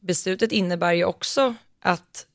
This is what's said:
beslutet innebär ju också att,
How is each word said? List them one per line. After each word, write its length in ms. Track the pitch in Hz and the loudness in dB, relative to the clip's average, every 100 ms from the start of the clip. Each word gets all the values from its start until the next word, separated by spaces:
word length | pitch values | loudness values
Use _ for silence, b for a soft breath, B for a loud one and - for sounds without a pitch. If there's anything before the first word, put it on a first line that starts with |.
beslutet 500 | 180 170 185 190 226 | -2 0 0 0 0
innebär 420 | 220 180 175 175 | 0 0 0 0
ju 120 | 170 185 | 2 0
också 500 | - - 277 254 233 _ _ | -2 -2 0 0 -2 _ _
att, 440 | - - - - - | -2 -2 -6 -18 -18